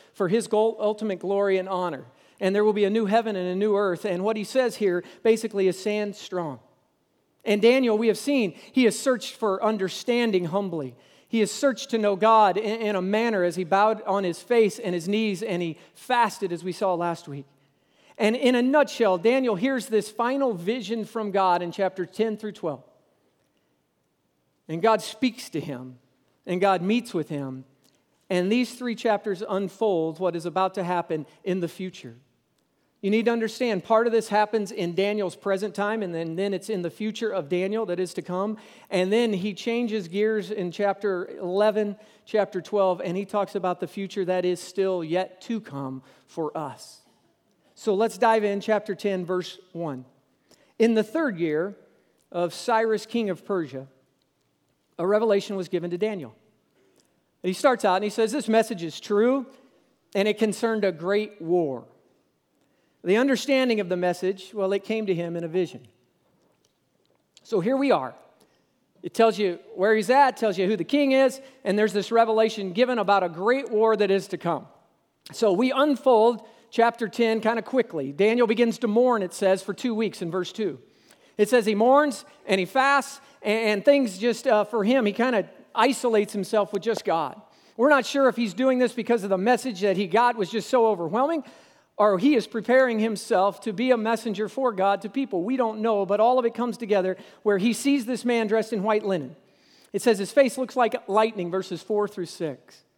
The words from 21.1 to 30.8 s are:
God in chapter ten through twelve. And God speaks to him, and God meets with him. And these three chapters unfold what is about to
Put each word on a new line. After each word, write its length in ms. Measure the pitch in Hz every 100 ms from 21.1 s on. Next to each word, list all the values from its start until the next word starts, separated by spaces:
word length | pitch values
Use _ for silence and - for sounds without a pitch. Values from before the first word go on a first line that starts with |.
| 233 214
God 300 | 196 185 175
in 100 | 175
chapter 340 | 165 190 190 170
ten 320 | - 226 214
through 160 | 214
twelve. 300 | - 170 135 - _ _ _ _ _ _ _ _ _ _ _ _ _ _ _ _ _ -
And 140 | 165
God 200 | 214 220
speaks 480 | - - 254 - -
to 80 | 160
him, 400 | 143 123 127 127 _ _ _ _ -
and 140 | 180
God 220 | 196 185
meets 320 | 185 233 233
with 160 | 175 147
him. 340 | 147 135 131 131 _ _ _ _ _ -
And 220 | 180 180
these 240 | 233 240 -
three 200 | 247 233
chapters 460 | 233 208 214 180 214
unfold 720 | 196 190 - 220 175 160 160
what 160 | 185 165
is 100 | 165
about 280 | 185 190
to 80 | 196